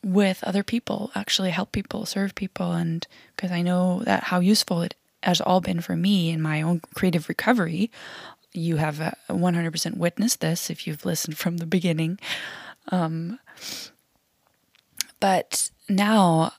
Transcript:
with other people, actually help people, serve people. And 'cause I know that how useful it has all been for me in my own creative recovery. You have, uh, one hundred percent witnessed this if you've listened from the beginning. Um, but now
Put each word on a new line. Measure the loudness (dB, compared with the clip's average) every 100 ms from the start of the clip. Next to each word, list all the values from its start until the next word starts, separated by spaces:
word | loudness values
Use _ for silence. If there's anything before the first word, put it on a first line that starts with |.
with | 2 4 4 2
other | -2 -2
people, | 0 -4 -2 -6 -4
actually | -6 -2 0 0
help | -2 -2
people, | -6 -6 -8
serve | -4 -2 -4
people. | -4 -8 -4 -2
And | 0 0 -2 -6 -16 -16 -8
'cause | -4
I | 0
know | 2 2 2 0
that | 0 0
how | 2 2
useful | 4 4 2 0
it | -2 -6 _ _
has | 0 0
all | 4 4
been | 4 -2
for | -2 0
me | 4 4 2
in | 0
my | 0 0
own | 2 0 -2
creative | 0 2 2 -2
recovery. | -2 2 2 2 0 -2 -4 -18 -16 -18 -20 _
You | -4 0 2
have, | 0 -2
uh, | -6 -6 -6
one | 0 2
hundred | 2 -2
percent | -4 -6 -2
witnessed | -2 0 -2 0
this | -2 -2 -4
if | -8 -8
you've | -6 -4
listened | -4 -4 -4
from | -4 -4
the | 0
beginning. | 0 2 0 -2 -4 -8 -10 -10 -14 -18 -18 -4
Um, | -2 0 -2 -6 -10 -16 -16 -12 -12 -14 _ _ _ _ _ _ _ _ _ _ -10 -10 _
but | 2 2 0 -4 -6 _ -2
now | 2 4 6 6 4 2